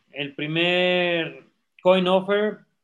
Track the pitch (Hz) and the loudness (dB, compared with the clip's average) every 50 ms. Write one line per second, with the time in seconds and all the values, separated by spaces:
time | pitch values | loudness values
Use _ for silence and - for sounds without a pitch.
0 | _ _ - 135 147 139 - - 147 151 160 165 170 175 180 180 180 180 180 180 | _ _ -12 -10 -10 -10 -8 -8 -6 -4 -2 0 0 0 2 2 2 2 2 0
1 | 175 175 175 170 160 151 135 131 - _ _ _ _ _ _ _ - 180 185 190 | 0 0 0 -2 -4 -6 -8 -14 -20 _ _ _ _ _ _ _ 2 2 4 4
2 | 185 180 185 190 185 190 202 208 214 214 202 - - _ _ _ | 4 2 2 2 2 0 0 0 0 -2 -4 -8 -14 _ _ _